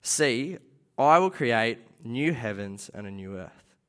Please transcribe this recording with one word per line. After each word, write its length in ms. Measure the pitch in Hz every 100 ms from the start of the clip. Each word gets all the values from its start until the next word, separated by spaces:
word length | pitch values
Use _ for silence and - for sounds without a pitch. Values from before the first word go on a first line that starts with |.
"See, 560 | - - 147 117 143 185 _ _ _ -
I 220 | 139 165
will 120 | 185
create 480 | - 127 113 113 113 - _ 117
new 260 | 123 151
heavens 580 | 143 117 101 101 98 -
and 120 | - 101
a 60 |
new 240 | 98 95 98
earth." 140 | 92 - _ _